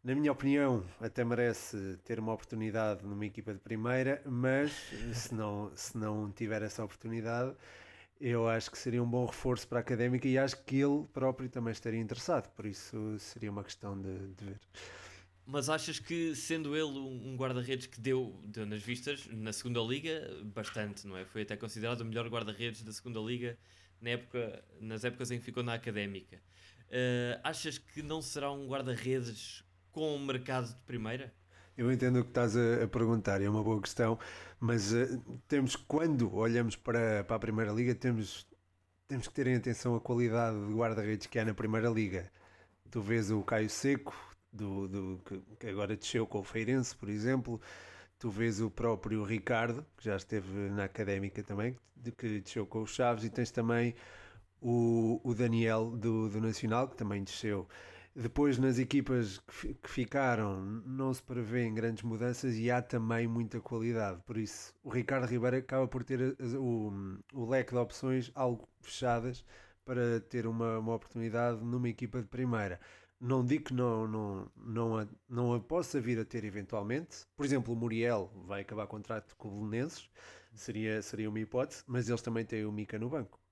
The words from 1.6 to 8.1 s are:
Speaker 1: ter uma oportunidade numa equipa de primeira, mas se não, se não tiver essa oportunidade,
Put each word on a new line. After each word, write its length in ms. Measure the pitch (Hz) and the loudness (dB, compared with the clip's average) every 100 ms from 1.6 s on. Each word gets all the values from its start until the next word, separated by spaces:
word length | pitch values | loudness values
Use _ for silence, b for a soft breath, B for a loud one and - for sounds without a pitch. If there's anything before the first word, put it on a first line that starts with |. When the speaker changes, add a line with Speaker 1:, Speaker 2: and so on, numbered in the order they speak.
| - 107 98 90 | -4 -6 -6 -6
Speaker 1:
ter 140 | - 113 | -4 -2
uma 140 | 110 | -2
oportunidade 720 | 110 - 113 110 110 110 95 98 | -4 -4 -4 0 2 2 0 -4
numa 180 | 101 | -4
equipa 280 | 107 104 107 | -4 -6 -8
de 60 | 98 | -8
primeira, 640 | 104 110 117 127 131 131 143 | -6 -4 0 2 2 0 -2
mas 460 | 123 131 135 147 147 - 107 117 | 0 4 4 2 -2 -10 -6 -4
se 200 | 117 - | -4 -4
não, 360 | 113 107 104 104 | -2 -2 -2 -6
se 220 | 69 - 117 | -8 -8 -2
não 340 | 107 107 104 | -2 0 -2
tiver 320 | 101 110 107 | -4 -2 0
essa 220 | 107 - | -2 -4
oportunidade, 720 | 107 - 113 113 113 120 131 - B B B B B | -8 -8 -6 -2 0 0 0 -4 B B B B B